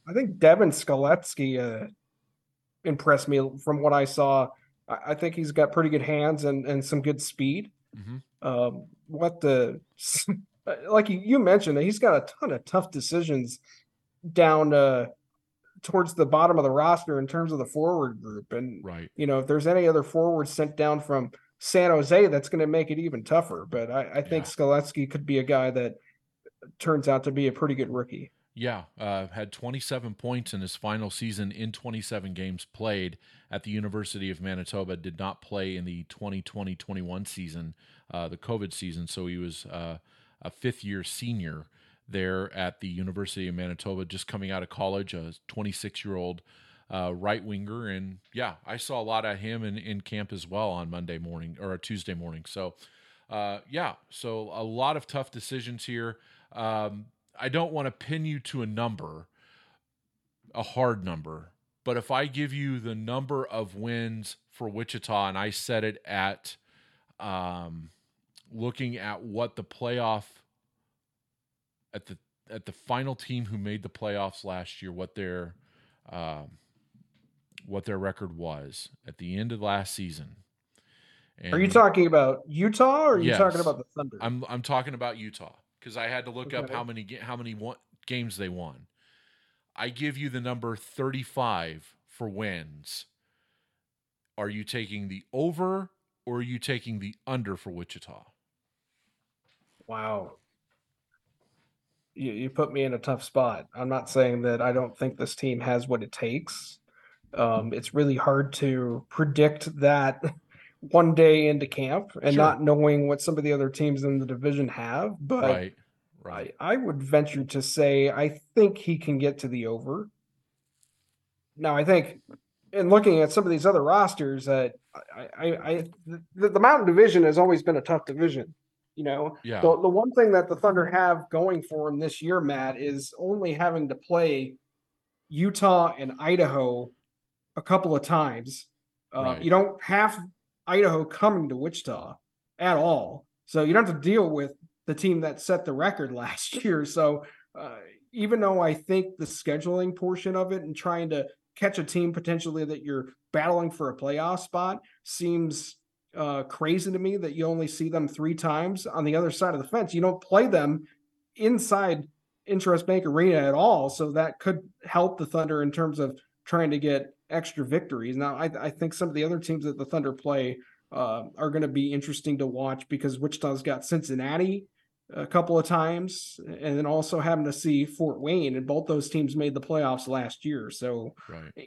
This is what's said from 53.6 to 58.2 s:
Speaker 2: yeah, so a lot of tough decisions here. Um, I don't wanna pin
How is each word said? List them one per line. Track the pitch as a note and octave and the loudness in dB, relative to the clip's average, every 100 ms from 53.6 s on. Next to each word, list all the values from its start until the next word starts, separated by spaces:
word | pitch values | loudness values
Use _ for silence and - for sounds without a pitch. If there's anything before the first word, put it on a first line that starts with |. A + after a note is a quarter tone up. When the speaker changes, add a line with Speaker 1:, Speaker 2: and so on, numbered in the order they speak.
| - | -10
Speaker 2:
yeah, | D3 D#3 - _ | -6 -6 -8 _
so | - A#2+ A2+ G#2+ | -12 -10 -8 -10
a | F#2+ | -10
lot | A2+ A2+ C3+ D3+ | -8 -2 -2 -2
of | - | -6
tough | C#3 C3 | -8 -8
decisions | A#2+ - C3 A#2 A#2+ - | -12 -10 -10 -10 -12 -10
here. | A#2+ A#2 A2+ _ _ _ | -8 -8 -10 _ _ _
Um, | A2+ A2 A2 G#2 G2+ G#2+ _ _ - | -6 -4 -2 -4 -8 -16 _ _ -10
I | C3 | -4
don't | D3+ E3 | -2 -2
wanna | D#3 C3+ | -4 -6
pin | - - D#3+ | -8 -8 -6